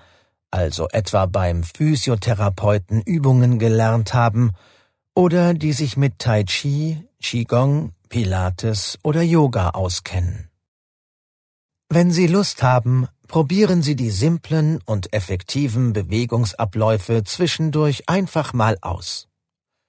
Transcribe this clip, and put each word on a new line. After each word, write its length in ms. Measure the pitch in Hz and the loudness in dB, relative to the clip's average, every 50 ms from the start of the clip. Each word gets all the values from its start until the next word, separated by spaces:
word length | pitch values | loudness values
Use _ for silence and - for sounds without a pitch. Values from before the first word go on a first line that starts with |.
| - _ _ _ _ _ _ _ _ - | -8 _ _ _ _ _ _ _ _ -6
also 380 | - 95 87 76 73 82 80 - | -4 -2 -2 -2 -2 -4 -6 -4
etwa 360 | - - 92 - - 98 95 | -2 -4 -2 0 0 0 0
beim 400 | 90 90 98 92 87 87 85 85 | 0 0 0 0 0 0 -2 -4
Physiotherapeuten 1400 | - - - 151 156 151 131 - 131 117 104 - 123 113 98 107 101 92 - - 104 107 101 90 - 107 110 | -4 -4 -2 0 0 0 0 0 -2 -2 -2 0 -2 -2 0 0 -2 -2 0 0 0 0 0 0 -2 -2 -2
Übungen 580 | 104 226 170 160 139 135 131 123 123 123 123 107 | 0 0 -2 2 2 4 4 4 4 4 2 2
gelernt 540 | 113 113 110 113 113 110 113 117 107 - - | 2 2 2 2 2 2 2 0 0 0 0
haben 400 | 123 117 104 101 117 123 110 95 - _ _ _ _ _ _ _ _ _ _ - | 2 2 2 2 2 0 0 0 -4 _ _ _ _ _ _ _ _ _ _ 0
oder 400 | 185 180 175 165 180 170 175 175 | 2 2 4 4 4 2 2 2
die 200 | 156 156 151 143 | 0 0 -2 -2
sich 240 | 123 151 127 - | -2 -2 -2 0
mit 220 | 135 139 131 - - | 0 0 0 0 -2
Tai 260 | - 123 110 104 101 | -2 0 2 2 0
Chi, 580 | 92 - - - 143 139 147 156 160 160 151 175 _ _ _ | -2 -4 -4 -4 -2 -2 -2 -2 -4 -4 -6 -10 _ _ _
Qigong, 680 | - - - 120 113 - 120 120 131 139 143 151 - 85 - _ _ | -8 -6 -4 -4 -2 0 0 2 2 2 2 0 -2 -6 -10 _ _
Pilates 920 | - - 120 107 92 92 92 92 92 90 - - 113 107 98 - - - - - | -6 -4 -2 -2 0 0 0 -2 -2 -4 -4 -4 -4 -4 -4 -6 -8 -8 -6 -4
oder 200 | 156 147 165 170 | -2 0 0 2
Yoga 480 | 165 170 160 147 127 113 101 90 87 | 4 4 4 4 4 2 0 -2 -2
auskennen. 760 | - - 95 90 90 - - - - 92 90 85 - - - - _ _ _ _ _ _ _ _ _ _ _ _ _ _ _ _ _ _ _ _ _ _ _ _ _ _ _ - | -2 -2 -4 -4 -4 -6 -8 -6 -4 -2 -2 -2 -4 -8 -12 -18 _ _ _ _ _ _ _ _ _ _ _ _ _ _ _ _ _ _ _ _ _ _ _ _ _ _ _ 0
Wenn 220 | 156 170 175 180 | 2 4 4 4
Sie 160 | 165 170 185 | 4 4 4
Lust 360 | 160 175 202 196 - - - 139 | 4 4 2 0 0 -2 0 2
haben, 460 | 127 127 123 113 123 127 127 127 - _ _ _ | 2 2 2 2 2 0 0 0 -2 _ _ _
probieren 540 | - - 165 156 135 180 196 214 196 185 175 | -4 0 0 0 2 2 2 4 4 4 2
Sie 160 | 143 147 147 | 2 0 0
die 120 | 127 123 113 | -2 -2 -2
simplen 680 | 101 92 127 165 170 160 - - 156 160 151 156 160 - - | 0 0 0 0 0 -2 -4 -2 0 0 2 0 0 -2 -4
und 260 | - 110 98 90 - | -4 -4 -4 -4 -4
effektiven 800 | - 104 92 - 98 87 - - - 139 143 127 107 127 127 120 | -4 -4 -4 -4 -6 -8 -6 -6 -4 -2 -2 0 0 0 0 0
Bewegungsabläufe 1300 | 101 107 90 80 104 117 120 117 113 120 120 98 - - 101 95 - 107 110 110 110 104 - - 117 113 104 | 0 -2 -2 -2 -2 -2 -2 0 0 0 0 -2 -2 -4 -4 -4 -2 0 0 2 0 0 0 0 -2 -2 -2
zwischendurch 800 | - - - 180 160 - - 160 156 143 151 151 147 135 - - | -2 -4 -2 -2 -2 0 -2 -2 -2 0 0 0 0 0 -2 -2
einfach 460 | - 170 196 190 - - 160 143 - - | -2 -2 0 -2 -2 -2 -4 -4 -2 0
mal 240 | 120 107 113 107 - | 0 2 0 0 -2
aus. 480 | - 92 90 90 - - - - - _ _ _ _ _ _ _ _ _ _ _ _ | -4 -8 -8 -8 -8 -10 -12 -12 -14 _ _ _ _ _ _ _ _ _ _ _ _